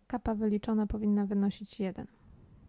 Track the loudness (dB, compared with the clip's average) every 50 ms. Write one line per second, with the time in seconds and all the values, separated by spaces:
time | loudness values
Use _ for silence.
0 | _ -6 -6 -4 -2 -2 -2 0 2 2 2 0 0 0 2 2 2 0 -2 0
1 | 2 2 2 2 2 2 2 2 2 2 0 -2 -8 -12 -6 -4 -4 -4 -4 -6
2 | -10 -14 -16 -20 -20 -20 -20 -20 -20 -20 -20 -20 -20